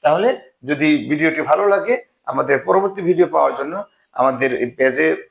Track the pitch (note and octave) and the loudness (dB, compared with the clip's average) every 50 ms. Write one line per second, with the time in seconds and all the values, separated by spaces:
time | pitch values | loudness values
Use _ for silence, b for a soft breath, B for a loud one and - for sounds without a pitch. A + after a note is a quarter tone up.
0 | - D3+ D3+ F3 G3+ A#3+ B3+ - - - _ _ - B2+ D3 C#3 D3+ D#3 D3+ C#3+ | 2 2 2 2 2 0 -2 -2 -8 -20 _ _ -6 -6 -4 0 2 2 2 2
1 | A2 B2 D3 D3+ D#3+ D#3+ D#3+ D#3 D3 - D3+ F3 G3+ G3+ G3 G3 G3 G#3+ B3 - | 0 -2 -2 0 0 0 0 -2 0 0 0 2 2 2 2 0 0 -2 -2 -2
2 | - _ _ _ _ - C3+ C3+ C3+ C3 C#3 C3 - - F#3 F#3+ G3 G3 F#3+ G3 | -4 _ _ _ _ -8 -4 -4 0 0 0 -2 0 0 0 2 2 0 -4 -4
3 | F#3 E3+ F3+ D#3+ F3+ D3+ D3+ D#3+ D3 C#3 C3 C3 C3+ C#3+ E3+ G3 G#3 _ _ _ | 0 0 2 2 2 2 2 0 0 0 0 -4 -8 -8 -8 -10 -12 _ _ _
4 | _ _ _ - B2+ C3+ C3 B2 C3 C3+ B2 - A#2+ A#2+ - - C3 C3 B2+ C#3 | _ _ _ 0 0 0 0 0 -2 -2 0 -2 -4 -6 -2 0 0 0 2 2
5 | D#3 D#3+ D#3+ - - _ | 0 0 0 -2 -6 _